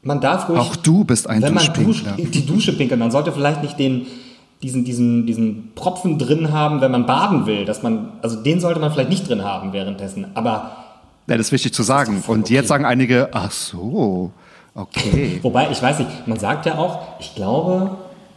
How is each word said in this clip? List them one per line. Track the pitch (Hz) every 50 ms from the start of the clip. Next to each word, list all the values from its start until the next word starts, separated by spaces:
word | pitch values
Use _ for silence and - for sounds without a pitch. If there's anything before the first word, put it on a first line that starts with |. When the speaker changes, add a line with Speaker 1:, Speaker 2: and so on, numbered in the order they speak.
Speaker 1:
man | _ 135 147 135
darf | - - 185 185 - -
ruhig, | 170 165
Speaker 2:
Auch | - - -
du | - - 160 165 202 214
bist | - 123 107 - 110
ein | 110 110
Speaker 1:
wenn | 120 147 160
man | 175 160
Speaker 2:
Duschpinkler. | 147 - - 151 214 220 - - 101 98
Speaker 1:
duscht, | - - 131 -
die | - 131
Dusche | 131 170 214 - - 147
pinkelt, | - 143 120 131 117
man | 113 117
sollte | 120 143 147 180
vielleicht | 151 143 139 147 156 151
nicht | 147 143 - -
den, | 139 131 131 123 123 - - - - - - - _ _ _ _
diesen, | - 131 123 131 120
diesen, | 127 120 120 120 120 117 120 113
diesen | 117 110 113 113 110 104 110 - - -
Propfen | - - 180 180 - - 180 156 143
drin | 131 120 151 160 160 151
haben, | 151 151 151 151 151 139
wenn | 135 131
man | 127 123 117
baden | 120 135 147 185 208 185 131 104
will. | 110 107 101 98
Dass | 95 107 -
man, | - 117 113 107 107 - - -
also | - 117 113 110
den | 110 143 165 180
sollte | 170 170 170 160
man | 151 151
vielleicht | 151 143 127 -
nicht | 190 - - -
drin | 120 101 95
haben | 101 98 95 98 98
währenddessen. | 95 98 95 101 98 - 98 95 - 101 95 - -
Aber | 113 110 117 - - - - - - - - - - - _ _ _ _ -
Speaker 2:
Ja, | 117
das | 113 110
ist | -
wichtig | 143 127 - 147 -
zu | - 110
sagen. | 104 131 143 139 113 101 95
Speaker 1:
ist | 87
voll | - 113 107
Speaker 2:
Und | 104 -
jetzt | 120 135 123
Speaker 1:
okay. | -
Speaker 2:
sagen | 147 139 -
einige, | 123 123 127 131 117 127 123 131 -
„Ach | - 110 90 104
so, | - - - - - 85 90 113 151 214 135 104 92 90 90 87 - - - - - - - _ _
okay.“ | 101 95 _ - - - 104 170 139 139 - 90 90
Speaker 1:
<laughs> |
Wobei, | - 123 - 123 - -
ich | 127 -
weiß | 123 127 151 151
nicht, | 131 - - - -
man | 117 113 104
sagt | 101 104 143 147 -
ja | 170 151 151
auch, | 170 180 - - - - - -
ich | - - -
glaube, | - 98 98 120 156 170 185 185 185 190 196 - - - - - - - - -